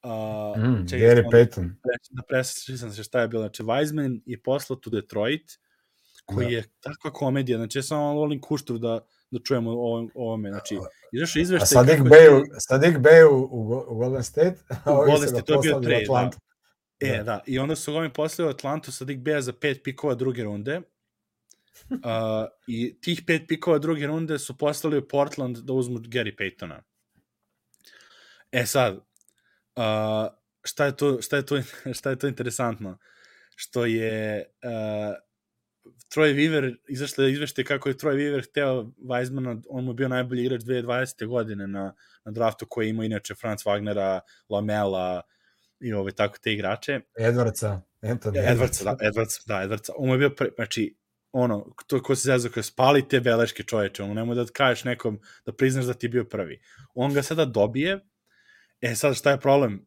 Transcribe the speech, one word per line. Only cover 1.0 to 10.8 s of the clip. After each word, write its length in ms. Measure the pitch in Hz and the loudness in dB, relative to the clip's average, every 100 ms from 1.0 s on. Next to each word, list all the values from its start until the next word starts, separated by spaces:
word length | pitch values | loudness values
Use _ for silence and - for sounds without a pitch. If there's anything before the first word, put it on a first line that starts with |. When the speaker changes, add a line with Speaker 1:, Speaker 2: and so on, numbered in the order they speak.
| 113 | 6
Speaker 2:
Gary 80 | 120 | 8
Speaker 1:
samo 140 | 117 | 8
Speaker 2:
Payton. 300 | 117 120 - | 6 6 2
Speaker 1:
da 120 | 87 95 | -8 -6
pre-, 260 | 127 120 - | -6 -6 -8
da 120 | 127 | -16
presrećem 680 | - 131 131 - - 131 117 | -4 -4 -2 -10 -12 -12 -12
se 120 | 101 | -12
šta 180 | 107 127 | -6 -2
je 60 | 113 | -2
bilo. 140 | 113 | -2
Znači, 220 | 107 - | -6 -8
Wiseman 580 | 110 123 151 151 139 120 | -2 0 0 -2 -4 -6
je 140 | - 120 | -10 -8
poslat 480 | - 139 - 127 - | -4 -4 -4 -10 -6
u 40 | |
Detroit, 680 | 107 - 107 110 156 _ - _ _ _ _ _ _ - | -6 -4 -4 -2 -4 _ -20 _ _ _ _ _ _ -8
koji 200 | 101 123 | -4 -2
Speaker 2:
Da. 60 | |
Speaker 1:
je 120 | 117 107 _ | -2 -6 _
takva 320 | 143 147 156 | -16 -10 -12
komedija. 460 | - 139 139 131 117 | -4 -2 -2 -2 -4
Znači, 200 | 113 139 | -4 -6
ja 60 | |
samo 300 | 131 147 147 | -4 -4 -2
volim 280 | 147 151 143 | -2 -2 -4
Kuštru 360 | - 147 - 117 | -4 -6 -4 -6
da, 220 | 117 113 _ _ _ | -4 -4 _ _ _
da 80 | 123 | -10
čujemo 320 | - 127 117 | -2 -2 -2
o 20 | 120 | -4
ovom-, 340 | 120 117 113 | -2 -4 -6
o 140 | - | -8
ovome. 260 | 117 110 104 | -6 -6 -6
Znači, 280 | 101 - 101 | -8 -8 -8